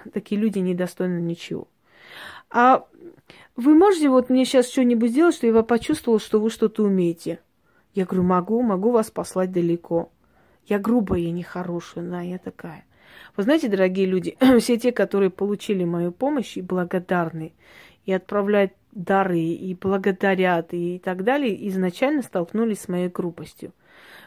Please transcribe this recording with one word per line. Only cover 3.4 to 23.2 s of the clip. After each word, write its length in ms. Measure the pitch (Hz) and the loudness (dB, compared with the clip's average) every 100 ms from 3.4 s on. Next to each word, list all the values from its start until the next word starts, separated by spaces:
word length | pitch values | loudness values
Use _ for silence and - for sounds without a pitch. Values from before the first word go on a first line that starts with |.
| - - | -20 -2
вы 180 | 247 | 6
можете 340 | 311 403 359 294 | 8 8 6 4
вот 200 | 254 254 | 4 4
мне 160 | 254 | 2
щас 260 | 254 269 247 | 4 2 2
что-нибудь 400 | - 247 240 233 | 2 2 4 2
сделать, 240 | 240 339 | 4 2
что 120 | 320 233 | 2 2
я 160 | 220 | 2
почувствовала, 580 | 220 233 - 302 - 220 | 2 0 0 -4 0 0
что 200 | - 220 | 2 0
вы 100 | 220 | 0
что-то 320 | 220 220 220 | 0 -2 0
умеете?» 580 | 208 190 175 165 - 165 _ _ _ _ _ | 0 2 0 -2 -8 -10 _ _ _ _ _
Я 100 | - | -6
говорю: 180 | 180 185 | -2 0
«Могу, 400 | 180 180 175 226 | 2 2 2 0
могу 280 | 247 185 214 | 0 0 2
вас 200 | 240 220 | 0 0
послать 420 | - - 185 185 | -6 -6 -4 -2
далеко». 580 | 185 170 170 - 170 170 _ _ _ _ _ - | 0 0 -2 -2 -4 -4 _ _ _ _ _ -4
Я 120 | 208 | -4
грубая, 420 | 202 240 190 185 | 0 0 0 -2
я 120 | 170 | -2
нехорошая, 720 | 170 170 180 180 170 - - | -6 -8 -10 -8 -8 -10 -12
да, 160 | 175 175 | -10 -8
я 180 | 175 185 | -8 -10
такая. 460 | - - 175 156 _ _ _ - - - | -12 -16 -18 -18 _ _ _ -20 -14 -4
Вы 60 | |
знаете, 260 | 202 320 285 | 0 2 2
дорогие 380 | 196 185 185 190 | 2 2 2 0
люди, 300 | 185 170 - | 0 -2 2
<clears throat> 200 | 262 247 | 6 6
все 180 | 220 233 | 4 0
те, 140 | 247 | 0
которые 380 | 233 196 202 190 | 0 0 2 0
получили 540 | - 202 202 - 196 | 0 -4 -4 -4 -2
мою 280 | 175 170 175 | 0 -2 -2
помощь 440 | 175 269 294 214 - | -2 -2 -2 -6 -8
и 60 | |
благодарны, 920 | 185 185 175 185 175 180 165 160 160 _ _ - - _ | -6 -4 -2 -4 -2 -2 -2 -6 -12 _ _ -20 -20 _
и 80 | - | -4
отправляют 600 | 185 - 202 202 208 196 _ _ | -4 -2 -2 2 2 2 _ _
дары, 480 | 220 170 196 190 170 | -10 0 2 2 0
и 340 | 165 170 190 | -2 -4 -8
благодарят, 1000 | 180 190 196 190 190 196 185 185 175 165 | -6 -2 0 0 0 0 2 2 0 -2
и 280 | 175 175 180 | -6 -6 -6
так 220 | 190 185 | -8 -4
далее, 440 | 196 277 269 190 202 | -2 0 -2 -4 -4
изначально 540 | 190 185 175 269 302 | -2 -2 0 0 0
столкнулись 580 | 233 190 170 208 226 202 | -4 -4 -4 -2 -2 -4
с 80 | - | -6
моей 200 | 180 180 | -4 -4
грубостью. 640 | 180 | -4